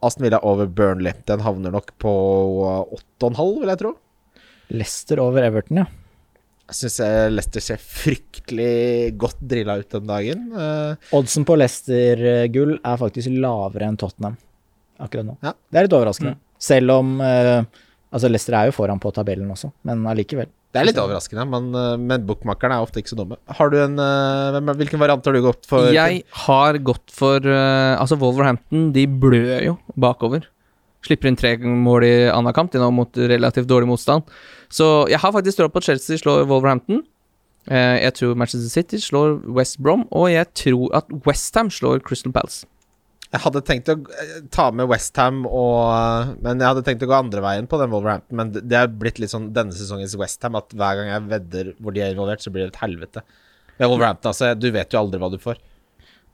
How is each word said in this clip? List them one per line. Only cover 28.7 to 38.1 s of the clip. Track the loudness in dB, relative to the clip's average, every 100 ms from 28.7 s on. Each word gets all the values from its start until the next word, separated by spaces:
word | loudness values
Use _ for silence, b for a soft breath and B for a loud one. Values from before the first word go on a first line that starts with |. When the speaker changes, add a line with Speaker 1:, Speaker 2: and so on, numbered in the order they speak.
| 0 2
Speaker 3:
de | 2 2
blør | 4 6 6 4 0
jo | -2 -4 -6 0
bakover. | 0 2 -2 -2 -6 _ _ _ _ _
Slipper | -2 0 2
inn | 2
tre | 2 0
mål | 0 2 4 6
i | 6 6 4
annen | 2 2
kamp, | 0 0
de | 2
nå | 2
mot | 2 0
relativt | 0 2 2 2 0 2
dårlig | 2 4
motstand. | 0 0 0 0 B B B B
Så | 2 4 6 4
jeg | 2
har | 2
faktisk | 2 0 2
trodd | 2
på | 2
at |
Chelsea | 0 -2 -2 -4
slår | 2 2 4
Wolverhampton. | 4 2 0 0 -4 -4 _ _ _ _ _ -2
Eh, | 2 4 4
jeg | 0